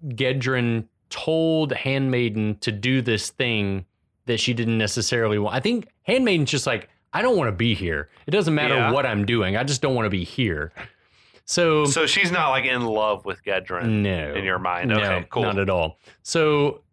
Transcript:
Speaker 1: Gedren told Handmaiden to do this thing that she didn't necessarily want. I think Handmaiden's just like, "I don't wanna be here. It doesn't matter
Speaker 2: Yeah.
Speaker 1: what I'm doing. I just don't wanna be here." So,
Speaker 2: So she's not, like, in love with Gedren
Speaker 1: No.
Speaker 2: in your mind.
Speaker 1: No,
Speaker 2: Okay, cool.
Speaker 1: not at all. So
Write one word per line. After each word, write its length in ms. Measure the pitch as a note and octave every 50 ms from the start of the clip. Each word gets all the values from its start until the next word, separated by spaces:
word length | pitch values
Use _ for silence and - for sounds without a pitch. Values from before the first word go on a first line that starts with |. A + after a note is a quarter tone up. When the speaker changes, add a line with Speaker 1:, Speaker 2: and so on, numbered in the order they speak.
| E3 C#3
Speaker 1:
Gedren 760 | A#2+ A2 C3+ B2+ C3+ C3+ B2 C3 C3 B2 A#2+ A#2 A2+ A2+ G#2+ - _ _ _ _
told 640 | - - - D#3+ D#3+ D#3+ E3 D#3+ D#3+ D#3 D#3 C#3+
Handmaiden 840 | - - - C3+ C3+ C#3 C3+ C3 B2 B2 A#2+ A2+ G#2 A2 G#2+ G#2+ G#2 -
to 100 | - A#2+
do 320 | G#2+ G2+ G#2+ B2+ C3 C3
this 280 | A#2 B2 A2 G2+ - -
thing 540 | - - C3 A#2+ A2+ G#2+ G2+ G2 G2 F#2+ F#2 - _ _ _ _ _ _ _
that 120 | A#2+ A2+ G#2
she 160 | - B2 A#2+
didn't 240 | A#2 A#2 A2+ A2+ A2
necessarily 600 | G#2+ G2+ - B2 G#2+ - B2 A#2 A2+ G#2+ G#2 G#2
want. 160 | G2+ G2+ -
I 40 | C3+
think 280 | C3 G#3+ B3 A3+ - - _ _ _
Handmaiden's 460 | - A3+ C4 B3+ A3 F#3 D#3+ C#3 -
just 160 | D3+ C3 -
like, 220 | C#3 A#2+ G#2 - - _ _ _ _
"I 100 | - E3+
don't 140 | A3 B3+ A#3
wanna 160 | F3+ C#3 A2+
be 220 | G2 F2+ A#2 A#2 G#2
here. 340 | F2+ F#2 E2+ D#2+ C#2+ D2 - _ - -
It 40 | -
doesn't 220 | D#3+ G#3+ F3+ E3 D#3
matter 200 | D3+ D3 C#3+ C#3
Speaker 2:
Yeah. 160 | B2+ B2+ C#3
Speaker 1:
what 140 | C#3 C#3+ C3+
I'm 180 | B2 G#2+ G#2 G#2
doing. 300 | G2+ A#2 A2+ - F#2 G2
I 80 | A2+ C3
just 180 | C#3+ C#3 B2+
don't 120 | - C#3 C3
wanna 160 | A#2+ A2 G#2
be 140 | G2 F#2 E2
here." 480 | - - - B2 G2 D#2+ D2 D2+ E2 - - - - _ _ _ _ _ _ _ _ _ - _
So, 400 | - - F3+ F3 E3 D#3 D3+ D3
Speaker 2:
So 220 | C#3+ C3+ D#3+ D#3
she's 260 | - - G3 G3 E3+
not, 180 | F3+ F3 D#3 C#3+
like, 140 | C3 C3+ C#3
in 200 | C3 B2+ B2 A#2+
love 380 | A2+ G#2+ G#2+ G#2+ G#2+ G2+ F#2+ -
with 200 | G2 F2+ - _
Gedren 580 | G2+ G2 F#2+ F#2 - F2+ F2 G2+ A2+ A2 G#2
Speaker 1:
No. 320 | G2+ G2 F#2 E2 D2+ D2 D2
Speaker 2:
in 100 | G2+ G2
your 140 | F#2+ F#2 F2+
mind. 300 | F#2 F2+ F2 F2 F2+ A#2+
Speaker 1:
No, 80 | G#2
Speaker 2:
Okay, 300 | G#2+ G#2 G2 F#2 F2+ F2 -
cool. 140 | - A#2+ A2+
Speaker 1:
not 140 | G#2+ G2+ G2
at 120 | G2 G2
all. 280 | F#2 F2 D#2+ D#2+ - _ _ - - _
So 580 | _ - - E3 D#3 D3+ D3+ D3 C#3+ C#3+ D3 - _ _